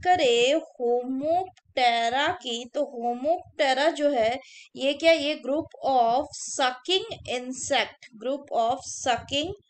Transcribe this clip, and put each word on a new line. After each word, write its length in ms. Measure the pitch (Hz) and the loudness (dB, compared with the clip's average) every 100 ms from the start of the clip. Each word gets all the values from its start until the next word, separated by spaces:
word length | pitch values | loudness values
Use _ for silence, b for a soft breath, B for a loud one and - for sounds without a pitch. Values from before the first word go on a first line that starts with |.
| 359 | 2
करें 480 | 359 269 233 247 | 4 4 4 4
Homoptera 1800 | 311 - - 240 240 247 262 302 339 381 - _ - 247 233 233 254 311 | 2 -2 -4 0 0 -2 -4 0 0 -2 -10 _ 0 2 2 2 2 0
की, 300 | 359 254 233 | -2 -6 -8
तो 160 | 247 294 | -6 -4
Homoptera 1120 | 285 247 240 240 285 349 - - 277 262 311 | -4 -4 -4 -2 0 -2 -4 0 2 4 2
जो 180 | 294 294 | 2 2
है, 280 | 262 220 254 B B B 247 | 2 2 0 B B B -4
ये 180 | 269 | -2
क्या? 180 | 277 330 | 2 4
ये 280 | 330 285 302 254 | 4 2 -4 -2
group 420 | 294 320 - 269 | -4 -4 -6 0
of 340 | 262 233 247 294 - - - | 4 4 2 -2 -8 -10 -2
sucking 760 | 254 254 - 381 453 - - 247 | -2 -2 -2 -2 -2 -10 -8 -8
insect, 880 | 254 254 - 254 202 - - 214 233 | -6 -10 -2 -2 -2 -8 -20 -12 -6
group 320 | 277 - 233 | -6 -4 -2
of 180 | 226 269 - - 269 | 0 -2 -6 -6 -2
sucking 440 | 233 - 277 330 403 b | -2 -2 -4 -4 -8 b